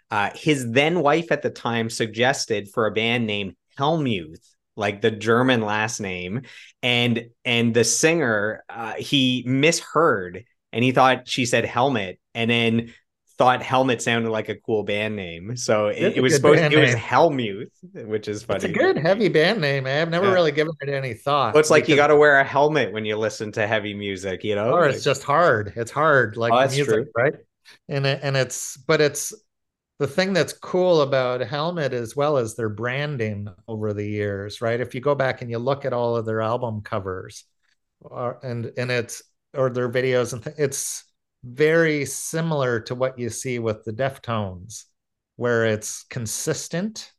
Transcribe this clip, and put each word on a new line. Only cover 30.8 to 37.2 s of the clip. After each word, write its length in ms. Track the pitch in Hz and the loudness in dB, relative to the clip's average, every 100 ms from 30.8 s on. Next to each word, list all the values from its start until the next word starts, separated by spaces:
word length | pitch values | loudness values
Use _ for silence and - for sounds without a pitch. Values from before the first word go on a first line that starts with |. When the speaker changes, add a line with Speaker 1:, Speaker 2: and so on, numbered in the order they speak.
| 180 165 | 4 4
Speaker 2:
about 380 | 135 135 127 123 | 4 2 0 -2
Helmet 520 | 117 147 160 175 139 | -4 -4 -4 -4 -4
as 220 | 123 113 | -4 -6
well 220 | 139 143 143 | -2 0 0
is 160 | 113 | -2
their 140 | - 113 | -4 -6
branding 800 | 104 120 131 147 139 110 101 104 92 - | -4 -6 -4 -6 -4 -4 -6 -10 -14 -12
over 260 | 110 107 | -6 -6
the 140 | 104 104 | -4 -6
years, 540 | 104 104 98 104 - | -4 -4 -4 -8 -6
right? 200 | 117 120 | -4 -2
If 140 | 120 | -4
you 60 | 131 | -4
go 140 | 139 | -2
back 280 | 139 131 120 | 0 0 -2
and 80 | 120 | -6
you 80 | 117 | -4
look 260 | 123 139 | -2 -2
at 80 | 135 | -2
all 240 | 120 120 117 | -2 -2 -2
of 80 | |
their 160 | 110 110 | -2 -2
album 420 | 110 120 120 107 | -2 -2 -4 -6
covers, 640 | 104 110 95 92 | -6 -6 -6 -8